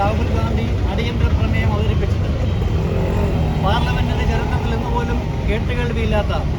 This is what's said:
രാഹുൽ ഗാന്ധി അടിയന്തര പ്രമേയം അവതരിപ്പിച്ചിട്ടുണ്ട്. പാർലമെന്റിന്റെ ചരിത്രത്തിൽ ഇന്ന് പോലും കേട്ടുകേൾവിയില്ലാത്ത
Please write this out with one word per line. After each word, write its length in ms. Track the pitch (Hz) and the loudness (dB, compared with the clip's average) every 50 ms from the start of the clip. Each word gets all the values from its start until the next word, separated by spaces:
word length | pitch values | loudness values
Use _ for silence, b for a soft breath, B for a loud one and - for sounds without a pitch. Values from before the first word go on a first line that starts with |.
രാഹുൽ 300 | 196 202 208 - 220 - - | 2 2 2 0 0 0 0
ഗാന്ധി 300 | - 220 214 208 208 - - - - - - | 0 0 0 0 0 0 0 0 0 0 0
അടിയന്തര 400 | 202 214 233 240 240 - - 233 226 - | 0 0 -2 -2 0 0 2 2 2 2
പ്രമേയം 320 | 226 226 220 - 220 220 202 | 2 2 2 2 2 2 2
അവതരിപ്പിച്ചിട്ടുണ്ട്. 680 | 202 - - - - - - - - - - - - - - - - - - - - - - - - - - - - - - - - - - - - - | 2 2 2 2 2 0 0 0 0 0 0 0 0 0 0 0 0 0 0 0 0 0 0 0 0 0 0 0 0 0 0 0 0 0 0 0 0 2
പാർലമെന്റിന്റെ 600 | 220 226 - - - - - - - - - - 220 | 2 2 2 2 0 0 0 0 0 0 0 0 0
ചരിത്രത്തിൽ 400 | 226 220 226 - - - - - 226 226 | 0 0 0 0 -2 -2 0 -2 -2 -2
ഇന്ന് 120 | - 226 233 | -2 -2 -2
പോലും 240 | 233 240 240 233 226 214 - - - - - | -2 -2 -2 -2 -2 -2 -4 -4 -2 -2 0
കേട്ടുകേൾവിയില്ലാത്ത 880 | - 220 214 - 240 240 240 226 226 233 226 214 214 208 202 - 214 208 - - - | 0 0 -2 -2 -2 -2 -2 -2 -2 -2 0 0 2 0 0 0 -2 -2 -2 -2 -2